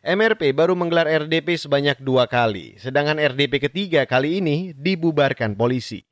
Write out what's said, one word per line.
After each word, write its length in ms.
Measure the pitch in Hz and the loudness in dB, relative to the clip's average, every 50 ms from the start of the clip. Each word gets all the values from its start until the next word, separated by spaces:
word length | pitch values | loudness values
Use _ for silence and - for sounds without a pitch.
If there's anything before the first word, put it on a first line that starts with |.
| _ | _
M 160 | - 180 202 | -2 0 2
R 160 | 220 226 220 | 2 2 2
P 160 | - 170 139 | 2 0 0
baru 240 | 135 147 160 175 185 | 2 2 2 2 2
menggelar 320 | 180 175 170 170 170 165 151 | 0 0 0 2 2 2 2
R 160 | 160 156 151 | 0 0 0
D 160 | 156 165 165 | 0 -2 -2
P 160 | 151 170 175 | 0 -2 -4
sebanyak 480 | 156 - 147 147 143 143 147 139 - 135 | -4 -2 -2 0 2 2 0 -2 -2 -2
dua 240 | 135 127 127 123 - | 0 2 2 2 2
kali, 480 | 127 120 117 113 101 92 73 57 - | 2 0 0 0 0 -4 -10 -14 -18
sedangkan 400 | - 113 131 131 139 147 151 156 | -12 -12 -4 -2 -2 0 0 0
R 160 | 156 151 143 | 0 0 0
D 160 | 123 135 143 131 | 2 0 0 0
P 80 | 139 | 0
ketiga 480 | 135 139 143 - 180 202 185 160 147 131 | -2 -2 -2 -4 -4 -4 0 0 0 2
kali 400 | - 127 127 135 151 175 196 190 | 2 0 0 0 0 -2 -2 0
ini 320 | 156 143 160 185 185 156 | 0 0 -2 -4 -8 -12
dibubarkan 800 | 135 143 180 190 170 165 170 151 147 143 135 131 - 120 107 101 | -4 -2 -2 -2 0 0 0 2 2 2 0 0 -2 -4 -4 0
polisi. 480 | 98 117 123 127 127 - - 110 - _ _ | 0 0 0 0 -2 -4 -8 -14 -14 _ _